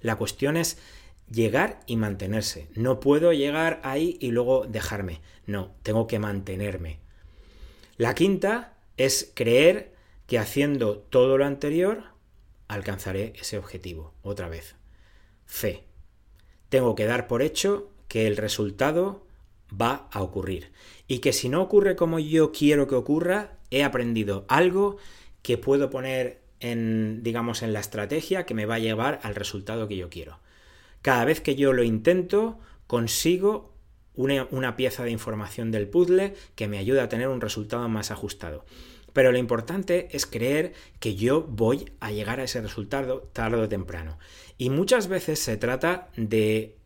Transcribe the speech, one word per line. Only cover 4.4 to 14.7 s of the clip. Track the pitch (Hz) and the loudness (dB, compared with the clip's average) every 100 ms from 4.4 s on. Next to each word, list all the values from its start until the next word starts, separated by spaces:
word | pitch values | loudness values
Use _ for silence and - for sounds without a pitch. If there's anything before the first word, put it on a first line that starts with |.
| 123 131 107 | 4 2 2
dejarme. | 107 - 104 95 82 - - - | -6 -6 -6 -6 -8 -14 -16 -8
No, | 101 92 - | -6 -6 -10
tengo | - 107 113 | -2 -2 0
que | 110 | -2
mantenerme. | 104 98 95 92 101 92 82 78 - - - - - - - - - - | -2 -4 -6 -6 -6 -6 -10 -12 -18 -20 -20 -20 -20 -20 -20 -20 -20 -2
La | 117 - | -2 2
quinta | 185 190 190 233 240 - _ - | 2 2 0 -2 -6 -20 _ 0
es | 135 - - | 0 0 -4
creer | - 117 123 160 208 - - _ - - | -2 4 8 8 6 -6 -20 _ -20 -2
que | 117 | -2
haciendo | 104 143 147 139 110 104 | 0 0 0 2 0 -2
todo | - 127 127 135 | 2 4 6 4
lo | 139 | 2
anterior | 139 147 160 185 226 - _ _ - - - - | 0 -2 0 0 -2 -10 _ _ -20 -20 -20 -10
alcanzaré | 104 98 92 95 95 113 - | -8 -6 -6 -6 -4 -6 -8
ese | - 104 | -10 -10
objetivo | - 92 87 80 78 - | -10 -14 -12 -12 -16 -14
otra | 98 101 87 | -10 -8 -8
vez. | 82 - | -10 -14